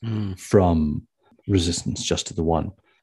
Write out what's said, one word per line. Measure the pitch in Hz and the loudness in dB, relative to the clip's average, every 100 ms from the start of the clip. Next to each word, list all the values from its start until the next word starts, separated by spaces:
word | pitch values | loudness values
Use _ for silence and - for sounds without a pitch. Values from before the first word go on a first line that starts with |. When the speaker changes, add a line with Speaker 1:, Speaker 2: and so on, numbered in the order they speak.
Speaker 1:
Mm. | 113 107 101 92 | -6 -4 -4 -6
Speaker 2:
from | - 101 90 82 76 73 - _ _ _ - | 0 4 4 4 0 -2 -8 _ _ _ 0
resistance | 98 87 85 - 107 | 2 2 -2 -4 -6
just | - 90 - | -2 -2 -2
to | |
the | - | -2
one. | 82 80 107 - _ _ | 0 0 0 -8 _ _